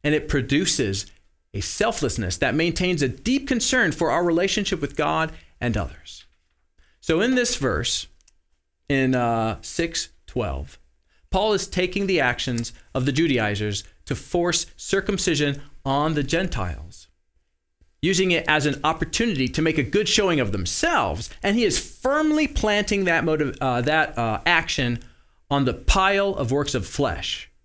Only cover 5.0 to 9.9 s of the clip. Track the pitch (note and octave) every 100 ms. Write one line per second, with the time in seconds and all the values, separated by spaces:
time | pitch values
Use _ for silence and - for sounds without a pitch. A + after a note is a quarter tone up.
5 | D3+ D#3+ D#3+ D#3+ - _ B2 G#2 D#2+ -
6 | - - - _ _ _ _ _ _ _
7 | - D#3+ A#3 B3+ A#3+ - C3 E2+ A#2+ -
8 | - - _ _ _ _ _ _ - C#3
9 | C3 B2+ A#2+ A2+ A2+ G#2 - - E3